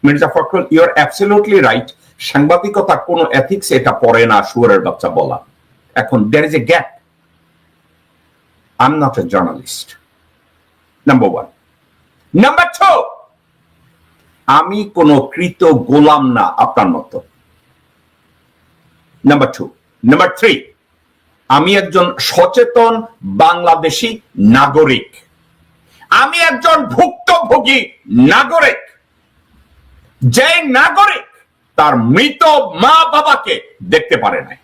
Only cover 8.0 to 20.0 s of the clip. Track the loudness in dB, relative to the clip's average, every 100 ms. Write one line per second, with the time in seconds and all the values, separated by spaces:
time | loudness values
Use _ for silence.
8 | _ _ _ _ _ _ _ _ -2 0
9 | -4 -4 -4 -4 -4 -8 -14 -16 -18 -20
10 | _ _ _ _ _ _ _ _ _ _
11 | 0 0 0 -4 -12 _ _ _ _ _
12 | _ _ _ 0 2 2 -2 2 2 2
13 | -2 -12 -20 _ _ _ _ _ _ _
14 | _ _ _ _ 0 2 2 -6 -6 0
15 | 4 4 0 -6 -6 0 2 2 2 2
16 | 4 4 0 -2 -2 -2 -2 0 -2 -2
17 | -8 -16 -16 _ _ _ _ _ _ _
18 | _ _ _ _ _ _ _ _ _ _
19 | _ _ 0 2 0 -4 -14 _ _ _